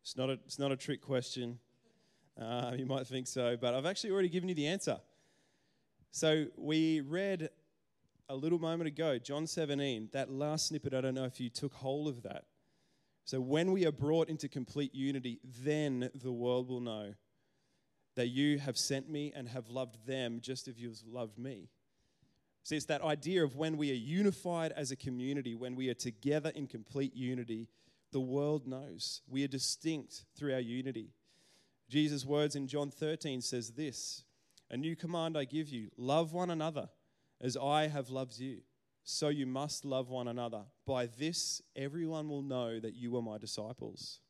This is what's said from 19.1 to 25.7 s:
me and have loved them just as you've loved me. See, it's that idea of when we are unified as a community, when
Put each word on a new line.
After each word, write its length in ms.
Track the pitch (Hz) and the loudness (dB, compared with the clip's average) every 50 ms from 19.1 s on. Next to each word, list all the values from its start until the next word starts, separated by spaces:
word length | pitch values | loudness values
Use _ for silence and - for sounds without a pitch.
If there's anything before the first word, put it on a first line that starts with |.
me 220 | 156 147 147 147 - | -4 -4 -4 -4 -4
and 100 | 139 123 120 | -6 -8 -6
have 200 | 123 127 - 107 | -6 -6 -6 -4
loved 380 | 120 131 127 120 113 113 110 | -4 -4 -4 -4 -6 -12 -6
them 340 | 127 131 131 123 117 113 117 | -4 -2 0 0 0 -2 -4
just 280 | - - 131 127 - 135 | -4 -4 -6 -6 -6 -10
as 100 | 120 113 | -10 -8
you've 240 | 120 120 113 107 110 | -10 -10 -10 -12 -14
loved 320 | 113 117 123 117 110 107 113 | -10 -6 -6 -6 -6 -6 -8
me. 300 | 120 135 131 101 - - _ _ _ _ _ _ _ _ _ _ _ _ _ _ _ _ _ _ | -8 -6 -6 -8 -12 -16 _ _ _ _ _ _ _ _ _ _ _ _ _ _ _ _ _ _
See, 140 | _ - 151 | _ -2 -2
it's 100 | 151 139 | -2 2
that 160 | - 156 139 | 0 0 2
idea 420 | - 156 151 147 139 156 190 180 160 | 2 2 0 0 0 2 4 6 4
of 120 | 139 120 | 4 2
when 200 | 135 160 160 160 | 0 0 0 2
we 140 | 147 151 143 | 2 0 0
are 40 | 131 | 0
unified 800 | 123 113 135 160 185 208 202 - - - 180 175 170 160 160 | -2 -2 0 2 4 4 4 4 2 -2 -2 0 0 0 0
as 180 | - 165 143 127 | -2 -2 -4 -4
a 60 | 131 | -4
community, 580 | - - 139 127 123 123 135 139 143 131 123 113 | -4 -4 -4 -4 -2 -2 0 0 0 -2 -2 -4
when 220 | 113 127 123 | -4 -6 -6